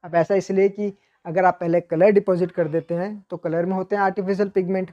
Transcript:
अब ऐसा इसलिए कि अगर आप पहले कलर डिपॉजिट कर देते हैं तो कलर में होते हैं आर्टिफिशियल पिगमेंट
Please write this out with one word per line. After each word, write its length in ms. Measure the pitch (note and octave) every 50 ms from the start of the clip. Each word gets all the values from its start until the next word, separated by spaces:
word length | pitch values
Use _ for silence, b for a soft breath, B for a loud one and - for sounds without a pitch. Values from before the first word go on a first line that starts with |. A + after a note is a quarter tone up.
| -
अब 120 | F3 E3
ऐसा 200 | E3+ D#3+ - G3+
इसलिए 340 | F#3+ F3+ - F#3+ F#3+ G3 G3+
कि 220 | G3 G#3 G#3 G3+ G3 _ _ _ _ _ _
अगर 200 | F3 D#3+ F#3 F#3
आप 120 | F3+ F3 -
पहले 220 | F3 E3+ E3+ F3 E3+
कलर 280 | _ E3+ D#3+ F3+ G#3+
डिपॉजिट 400 | G3+ G3+ G#3 - F#3 E3+ F#3 F3
कर 160 | - - E3+ D3+
देते 240 | D3+ E3 D#3+ _ E3+
हैं 180 | E3+ F3+ G#3 G#3+ G#3 F#3+ _
तो 80 | F3+
कलर 280 | E3+ - E3+ D#3+ E3+ F3
में 100 | F#3 F#3+
होते 200 | F#3+ F#3+ F#3 G3+
हैं 80 | G3+ G3
आर्टिफिशियल 460 | F#3+ F#3+ G#3 F#3+ F#3 G3+ F#3 G#3 G3
पिगमेंट 420 | - G3 F#3 F3 F#3+ F#3+ F#3 F3+